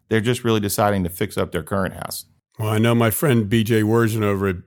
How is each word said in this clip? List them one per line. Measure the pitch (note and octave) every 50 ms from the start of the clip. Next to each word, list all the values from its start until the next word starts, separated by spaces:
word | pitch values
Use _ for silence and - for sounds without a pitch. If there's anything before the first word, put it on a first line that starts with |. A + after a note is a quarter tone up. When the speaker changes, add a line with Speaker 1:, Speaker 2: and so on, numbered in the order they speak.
| _ -
Speaker 1:
they're | A#2 A2
just | G2+ A#2+ B2 B2 B2
really | A#2 A2 A2
deciding | G2+ G2+ - - G#2+ G#2 G#2 G2 F2+
to | E2+
fix | - - A2 F#2 - -
up | F#2+ D#2+
their | - F2 D#2
current | - G2+ G2 F#2+ - -
house. | - - - - - - _ _ _ _ _ _ -
Speaker 2:
Well, | A2 G#2+
I | G#2+ A2
know | A2+ A#2 A#2+
my | A#2 A#2 A2+
friend | G2+ - - D3+ B2 A#2 G#2+ G2
B | A2+ A2+ A2
J | A2 A#2 A2
Worzen | G#2+ G#2+ A2+ A#2 A#2 A2 A2 A2+ G#2
over | G#2 G2+ F#2+ G2 G2
at | F#2 F2 -